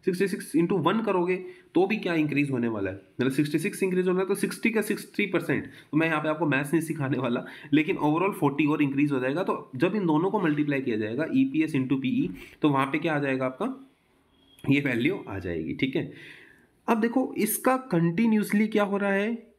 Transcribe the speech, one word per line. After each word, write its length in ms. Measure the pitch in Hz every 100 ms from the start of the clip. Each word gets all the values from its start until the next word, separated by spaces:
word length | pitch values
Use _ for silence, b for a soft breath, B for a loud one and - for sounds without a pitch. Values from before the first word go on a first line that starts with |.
| -
सिक्सटी 220 | 180 196
सिक्स 240 | 190 - 147
into 240 | 170 196
वन 200 | 151 220
करोगे, 340 | 214 185 175 180 B B B 160
तो 100 | 190
भी 100 | 214
क्या 160 | 190
इंक्रीज 380 | 170 151 143 143
होने 160 | 127 117
वाला 240 | 107 95
है, 40 | 98
मतलब 360 | - - 127
सिक्सटी 280 | 135 151 160
सिक्स 240 | 202 202
इंक्रीज 240 | 190 180 180
होना 120 | 180
है, 60 | 190
तो 100 | 196
सिक्सटी 340 | 190 - 226
का 120 | 220
सिक्सटी 440 | 202 202 - - 202
परसेंट, 400 | 180 151 123 -
तो 320 | - - 151
मैं 100 | 165
यहाँ 120 | 156
पे 100 | 156
आपको 160 | 156 160
मैथ्स 280 | 135 143
नहीं 80 | 165
सिखाने 360 | 156 160 135 131
वाला, 280 | 123 120 - B B
लेकिन 240 | 147 156 180
overall 360 | 147 156 196
फ़ोर्टी 320 | 196 143 143 147
और 160 | 151
इंक्रीज 280 | 143 135 147
हो 80 | 135
जाएगा। 240 | 127 151
तो 280 | 196 - - 127
जब 200 | 180 208
इन 100 | 180
दोनों 260 | 151 190
को 80 | 208
मल्टीप्लाई 420 | 170 147 147 139
किया 160 | 131 107
जाएगा, 300 | 107 120 160
ईपीएस 420 | 131 135 147 156 147
into 260 | 127 139
पीई, 280 | 135 120 175 B B B
तो 80 | 156
वहाँ 160 | 135 135
पे 140 | 151
क्या 160 | 165 151
आ 40 |
जाएगा 260 | 139 131 131
आपका, 440 | 131 247 - - _ _ _ _ _ _ - -
ये 100 | 139
वैल्यू 440 | 139 117 135 196 -
आ 120 | 98
जाएगी, 340 | 92 85 80
ठीक 220 | - 135 165
है। 160 | 147 B B B B B B _ -
अब 140 | 233
देखो, 320 | 233 254 254 -
इसका 400 | 214 - 254 262
कंटिन्यूअसली 880 | 262 170 170 170 226 214 202 208 214
क्या 160 | 214
हो 140 | 202 196
रहा 160 | 202
है 380 | 196 208 233 -